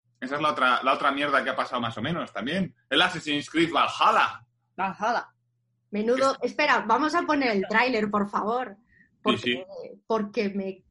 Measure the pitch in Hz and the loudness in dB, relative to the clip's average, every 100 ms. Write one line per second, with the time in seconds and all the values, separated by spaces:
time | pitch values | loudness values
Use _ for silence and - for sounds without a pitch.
0 | _ - 131 143 151 143 127 120 123 135 | _ -14 -6 -2 0 2 4 4 2 2
1 | 143 139 147 139 123 131 123 131 117 117 | 2 0 2 0 0 -2 -2 -4 -4 -4
2 | 131 170 120 101 113 180 175 - - 143 | -4 -4 -6 -6 -4 -4 -4 -8 -2 2
3 | 180 165 151 147 143 156 165 139 113 - | 2 0 -4 -4 -2 0 2 2 0 2
4 | 170 214 139 - _ _ _ - 190 - | 2 4 2 -2 _ _ _ -6 -6 -4
5 | 214 214 - _ _ _ _ _ _ 202 | -2 -2 -6 _ _ _ _ _ _ -4
6 | 214 254 269 - 254 - 294 240 214 233 | 0 2 2 0 -2 0 2 2 2 2
7 | 302 339 320 302 254 202 190 220 247 233 | 2 0 0 2 2 0 0 2 2 0
8 | 208 208 202 208 202 240 254 196 _ _ | 0 0 -2 -2 -2 -2 -4 -12 _ _
9 | _ _ - - 123 175 - - - - | _ _ -2 -2 -2 -4 -6 -14 -16 -12
10 | - 220 208 240 202 196 190 190 _ | -4 -2 -2 -4 -4 -4 -8 -10 _